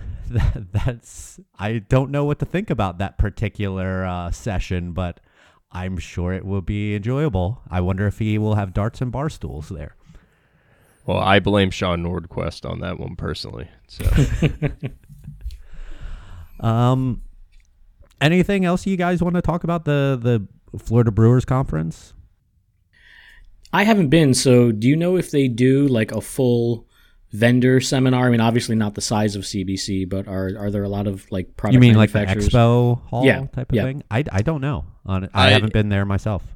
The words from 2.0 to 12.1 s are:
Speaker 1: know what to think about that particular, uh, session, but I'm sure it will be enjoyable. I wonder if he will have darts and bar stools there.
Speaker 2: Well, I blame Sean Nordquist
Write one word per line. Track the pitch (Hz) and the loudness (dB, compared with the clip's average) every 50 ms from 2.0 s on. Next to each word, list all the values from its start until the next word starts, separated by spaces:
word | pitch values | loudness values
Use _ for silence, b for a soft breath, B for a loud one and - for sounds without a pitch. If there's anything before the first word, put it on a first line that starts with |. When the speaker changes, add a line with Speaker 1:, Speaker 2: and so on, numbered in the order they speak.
| 139 131 | 2 2
Speaker 1:
know | 143 143 143 | -2 -2 -2
what | 147 147 - | -2 -2 -2
to | 143 | -4
think | - - 180 214 - | -4 -4 -4 -4 -2
about | 160 113 104 95 90 87 | -2 -2 -2 -2 -2 -4
that | 98 90 - | -6 -6 -2
particular, | - 107 101 - - 113 101 - - 104 98 95 95 92 95 95 92 92 | -2 -2 -2 -2 -4 -6 -6 -4 -4 -4 -4 -4 -4 -4 -4 -2 -4 -4
uh, | 92 90 90 87 85 | -4 -4 -6 -6 -8
session, | - - - 120 95 92 - - 95 90 87 87 | -8 -8 -6 -4 -4 -4 -4 -4 -4 -4 -4 -6
but | 82 92 90 87 85 - b b b b b b b b b _ | -6 -6 -6 -6 -8 -12 b b b b b b b b b _
I'm | - 90 90 95 95 | -12 -8 -8 -6 -6
sure | 87 - - - 92 87 87 92 | -8 -8 -8 -8 -6 -4 -4 -4
it | 92 - | -6 -6
will | 95 98 98 | -6 -6 -4
be | 85 - 104 104 104 107 104 | -4 -4 -4 -4 -4 -4 -4
enjoyable. | 104 101 117 127 139 160 151 104 92 90 90 123 - - - | -4 -4 -4 -2 -2 -2 0 0 -2 -2 -2 -4 -8 -10 -6
I | 87 90 | -4 -2
wonder | 90 90 95 92 104 | 0 0 0 0 0
if | 101 - - | -2 -2 -2
he | 113 107 107 | -2 -2 0
will | 107 107 107 107 | 0 0 0 0
have | 104 101 92 90 | 0 -2 -2 -2
darts | 107 101 117 - - | -4 -4 -4 -4 -6
and | 131 123 | -6 -6
bar | 113 127 147 156 | -4 -6 -6 -6
stools | - - - - 64 76 76 - | -8 -8 -12 -12 -10 -10 -12 -12
there. | 95 76 73 - - b b b b b b b b b b b b b b b b b b b b b b | -12 -12 -12 -14 -16 b b b b b b b b b b b b b b b b b b b b b b
Speaker 2:
Well, | - 92 92 | -2 -2 0
I | 98 95 98 101 | 2 4 4 4
blame | 92 98 104 104 98 92 | 2 2 2 2 2 0
Sean | - - 98 92 87 85 85 | -2 -4 -4 -4 -2 -4 -4
Nordquist | 87 | -6